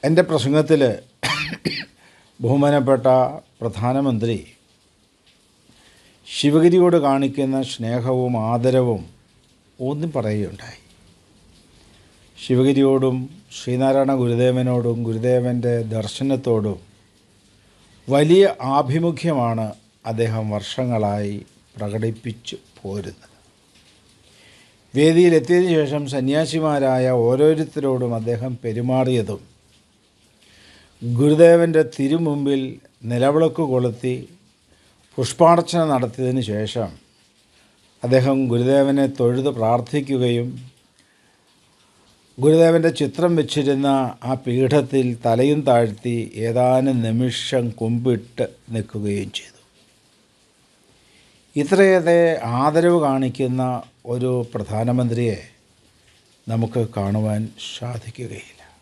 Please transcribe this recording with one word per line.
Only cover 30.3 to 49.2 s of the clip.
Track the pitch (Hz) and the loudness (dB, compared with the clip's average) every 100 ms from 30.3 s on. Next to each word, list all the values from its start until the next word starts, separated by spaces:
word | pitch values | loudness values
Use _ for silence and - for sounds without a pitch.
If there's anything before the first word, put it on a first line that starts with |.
| _ _ _ - _ _ _ 120 120 | _ _ _ -20 _ _ _ -6 0
ഗുരുദേവൻ്റെ | 147 156 170 170 170 156 139 - | 2 8 8 8 4 2 0 -2
തിരുമുമ്പിൽ | 135 160 165 143 139 139 131 113 _ _ | -2 0 0 -2 -2 -2 -4 -12 _ _
നിലവിളക്ക് | 113 120 135 147 160 160 | -6 0 2 4 2 0
കൊളുത്തി | 156 127 123 107 127 127 131 - _ _ _ _ _ _ _ - | -2 0 -2 -4 -6 -6 -10 -20 _ _ _ _ _ _ _ -6
പുഷ്പാർച്ചന | 120 - 165 170 170 170 160 | -6 4 6 6 2 -2 0
നടത്തിയതിനു | 139 120 120 127 131 | 0 -2 -4 -2 -2
ശേഷം | 107 107 107 123 101 78 _ _ _ _ _ _ _ _ _ _ | -4 -4 -6 -6 -8 -10 _ _ _ _ _ _ _ _ _ _
അദ്ദേഹം | 120 131 127 135 131 | 2 2 2 0 0
ഗുരുദേവനെ | 120 123 139 139 139 135 | 0 2 2 2 2 0
തൊഴുത് | 139 120 123 135 | 0 0 0 -2
പ്രാർത്ഥിക്കുകയും | 127 110 120 120 147 135 135 123 120 120 127 127 _ _ _ _ _ _ _ _ _ _ _ _ _ _ _ _ - | -2 0 0 -2 -6 -4 -2 0 -2 -4 -10 -18 _ _ _ _ _ _ _ _ _ _ _ _ _ _ _ _ 0
ഗുരുദേവൻ്റെ | 139 160 165 165 165 | 4 6 6 4 2
ചിത്രം | - 139 - 175 165 | 0 -4 0 0 0
വെച്ചിരുന്ന | 131 156 139 139 139 135 127 - | 0 -2 0 0 0 0 -2 -6
ആ | 120 | -6
പീഠത്തിൽ | 131 127 123 131 147 127 135 123 120 120 | -6 -2 0 2 2 2 -2 -2 -2 0
തലയും | 117 135 147 | 2 2 2
താഴ്ത്തി | 139 120 113 104 123 117 101 104 | 2 2 2 -2 -6 -6 -6 -6
ഏതാനും | 113 117 123 127 135 127 | -4 0 2 2 2 -2
നിമിഷം | 113 113 127 110 - 131 120 | -2 -2 -2 -4 -4 -2 -4
കുമ്പിട്ട് | 110 113 117 123 117 - - 123 - - | -4 -4 -2 0 -2 -4 -8 -8 -8 -10
നിൽക്കുകയും | 113 104 107 104 101 | -8 -8 -8 -6 -4